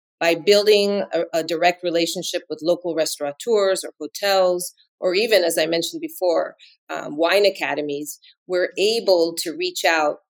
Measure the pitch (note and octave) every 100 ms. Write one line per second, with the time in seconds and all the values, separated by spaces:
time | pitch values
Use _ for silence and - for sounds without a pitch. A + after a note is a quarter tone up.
0 | _ _ E3 E3+ D#3+ G3+ G#3 G#3 G3+ G3+
1 | - E3 F3 E3 D#3 E3 F3 F3 F3 E3+
2 | E3 F3+ E3+ F3 - D#3 D#3 F3 F3 D#3
3 | D3+ - C#3+ C#3+ - G#3+ G3 F#3 - -
4 | D3+ - G3+ F#3+ F#3 F3+ F3+ - _ _
5 | F#3 F#3+ A3+ G#3 E3+ E3 D#3+ E3 E3 E3
6 | D#3 - F3+ D#3+ D#3 - - _ _ D#3+
7 | D#3+ D3 E3 F#3+ G3+ G3 C#3+ C#3+ D3+ C#3+
8 | D3 - - _ - F3+ F3+ - G3+ A#3
9 | G3 F3+ E3 E3 E3+ D3+ F3+ F3 F3+ D#3+
10 | D3+ D3+ _